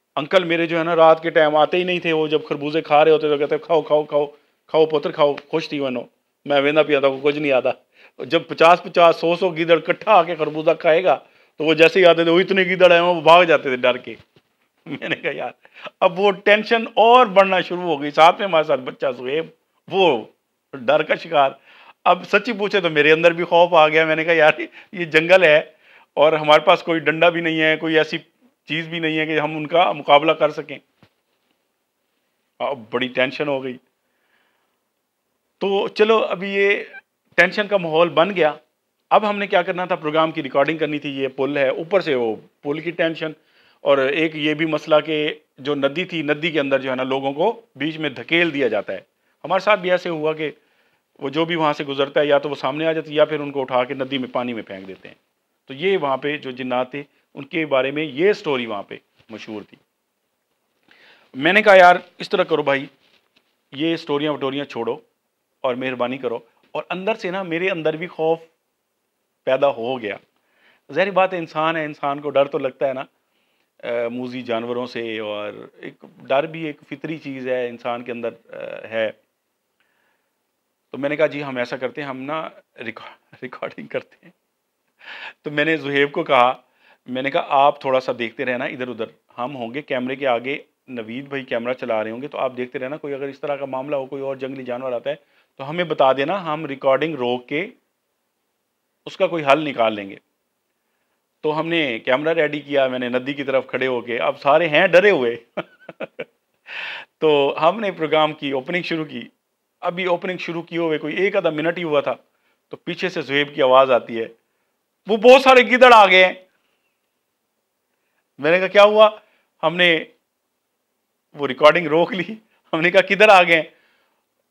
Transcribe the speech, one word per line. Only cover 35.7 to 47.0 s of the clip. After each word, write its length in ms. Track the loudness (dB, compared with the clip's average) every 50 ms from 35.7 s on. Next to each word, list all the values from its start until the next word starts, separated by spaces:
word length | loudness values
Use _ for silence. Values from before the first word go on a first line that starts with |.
| -2 -2 -4
चलो, 320 | -2 0 0 2 2 2 2
अभी 340 | 0 -2 -6 -6 -6 -4 -2
ये 380 | 0 2 2 0 -2 -4 -12 -18 -20 _ _ _ _ _ _ 2
टेंशन 300 | 2 2 2 2 -4 -4
का 100 | -2 -2
माहौल 320 | -2 -2 0 2 2 2 2
बन 220 | 4 2 0 2
गया। 280 | 2 0 0 0 0 -4 _ _ _ _ _ _ _ _ _ 0
अब 140 | 0 2 2
हमने 220 | 0 -4 -4 -4
क्या 140 | 0 0 0
करना 240 | 0 -2 -4 -6 -4
था, 100 | -4 -4
प्रोग्राम 360 | -4 -4 -2 0 0 0 0
की 100 | -2 -6
रिकॉर्डिंग 380 | -8 -4 0 0 0 0 -2 -4
करनी 200 | -4 -6 -6 -6
थी। 200 | -8 -8 -8 -6
ये 80 | -6
पुल 300 | -6 -4 -4 -4 -4 -2
है, 140 | -2 -2 -2
ऊपर 300 | -2 -4 -4 -2 -2 -2
से 140 | 0 0 -2
वो 260 | -2 -2 -4 -6 -8 -12 _ _ _ -8
पुल 160 | -8 -8 -8
की 120 | -8 -8
टेंशन, 440 | -6 -4 -4 -4 -4 -6 -10 -10 -12 _ _ _ _ _ _ _ _ _ 0
और 160 | 2 2 2
एक 360 | 2 0 0 0 -2 -2 -2
ये 180 | -4 -4 -2 -2
भी 120 | -2 -2
मसला 340 | -2 -4 -4 0 2 2 2
कि 460 | 2 0 -4 -4 -4 -4 -6 -10 _ _ _ -10
जो 140 | -6 -6 -4
नदी 300 | 0 0 -2 -2 -2 -8
थी, 180 | -6 -6 -6 -2
नदी 280 | -4 -4 -2 -2 -4
के 80 | -2 -2
अंदर 220 | -2 0 0 -2
जो 80 | 0 -2
है 60 | -4
ना, 80 | -4